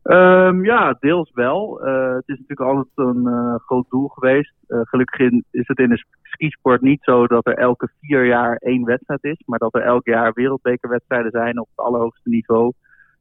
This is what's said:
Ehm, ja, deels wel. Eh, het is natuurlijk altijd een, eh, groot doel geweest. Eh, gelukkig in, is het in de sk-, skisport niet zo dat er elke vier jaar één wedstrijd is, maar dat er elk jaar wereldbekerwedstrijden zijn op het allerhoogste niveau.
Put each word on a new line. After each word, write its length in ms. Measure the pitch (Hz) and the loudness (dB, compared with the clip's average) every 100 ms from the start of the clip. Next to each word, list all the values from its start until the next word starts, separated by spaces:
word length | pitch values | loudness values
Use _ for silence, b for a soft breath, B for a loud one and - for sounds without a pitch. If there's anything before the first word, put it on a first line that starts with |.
Ehm, 600 | - 175 180 185 185 185 | 2 4 6 6 4 2
ja, 340 | 190 233 165 131 | 0 0 0 0
deels 320 | 139 175 156 | 0 -2 -2
wel. 480 | - 123 165 214 - | -4 -2 -2 -6 -8
Eh, 320 | 135 131 131 | -4 -2 -2
het 100 | 127 127 | -4 -8
is 100 | 139 | -12
natuurlijk 200 | - 143 | -12 -6
altijd 560 | 131 139 131 - 127 123 | -2 -2 -4 -2 -2 0
een, 120 | 123 | -2
eh, 280 | 120 120 117 | -2 -4 -6
groot 340 | - 127 123 | -2 -2 -2
doel 180 | 131 139 | -2 -4
geweest. 460 | - 131 135 147 _ - | -2 2 2 0 _ -6
Eh, 120 | 120 | -4
gelukkig 360 | 113 127 127 - | -2 -2 -2 0
in, 260 | 127 120 - | 2 2 0
is 160 | 123 120 | -4 -4
het 120 | 131 | 0
in 100 | 127 | 2
de 80 | 117 | 0
sk-, 200 | - _ | -4 _
skisport 600 | - - 151 - 135 120 | -20 -8 -6 -2 0 2
niet 220 | 131 147 | 2 2
zo 240 | - 123 120 | 2 4 4
dat 200 | 120 120 | 2 0
er 100 | - | 0
elke 320 | 123 123 120 _ | 0 0 -6 _
vier 240 | 147 139 123 | -2 0 2
jaar 300 | 120 120 117 | 2 0 -2
één 280 | - 127 | -2 -2
wedstrijd 400 | 117 123 - 143 | 0 -4 -4 -8
is, 200 | 143 160 - | -8 -10 -8
maar 140 | 117 | -4
dat 140 | 113 120 | -2 -2
er 60 | |
elk 240 | 117 123 120 | 0 0 0
jaar 280 | 113 117 | 0 0
wereldbekerwedstrijden 1000 | 110 127 135 127 123 123 120 - 127 117 | -2 -2 -2 -4 -4 -4 -6 -4 -4 -4
zijn 280 | 113 117 120 | -4 -4 -6
op 80 | 113 - | -10 -8
het 100 | 117 | -4
allerhoogste 440 | 120 117 - - | -2 -4 -6 -4
niveau. 420 | 117 - 113 120 - b b b b | -4 0 0 0 -4 b b b b